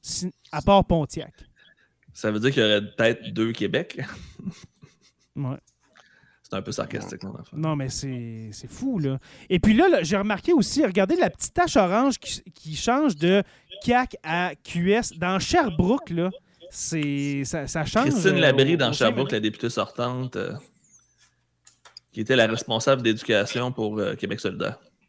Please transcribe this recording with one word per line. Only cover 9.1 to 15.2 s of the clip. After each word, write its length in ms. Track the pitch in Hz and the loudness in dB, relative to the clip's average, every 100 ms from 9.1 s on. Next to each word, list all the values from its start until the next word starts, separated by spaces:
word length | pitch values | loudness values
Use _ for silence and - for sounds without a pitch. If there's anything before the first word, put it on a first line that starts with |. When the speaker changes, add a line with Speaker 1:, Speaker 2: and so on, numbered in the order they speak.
| 135 - - - | -4 -8 -20 -4
Speaker 1:
Et 80 | 180 | 2
puis 160 | 214 | 4
là, 140 | 220 370 | 6 6
là, 140 | 220 | 4
j'ai 140 | 156 196 | 2 -2
remarqué 360 | 208 202 - | 0 -2 2
aussi, 320 | 339 - 269 254 | 2 2 2 2
regardez 300 | 180 190 349 | 2 2 2
la 160 | 220 | 0
petite 240 | - - - | -2 -4 0
tache 200 | 349 254 | 2 4
orange 420 | 180 208 269 233 | 4 4 2 0
qui, 240 | - - - | -6 -12 -12
qui 220 | _ 156 151 | _ -12 -4
change 400 | - 262 302 151 | 0 2 2 2
de 260 | 170 196 190 _ _ - | 4 4 2 _ _ -8
caq 320 | - 247 254 - | 2 2 2 -8
à 300 | 156 170 180 143 | -4 -2 -2 -6
Q 280 | - 170 175 | -8 -2 2
S. 260 | 214 226 | 2 0
Dans 220 | 165 | -4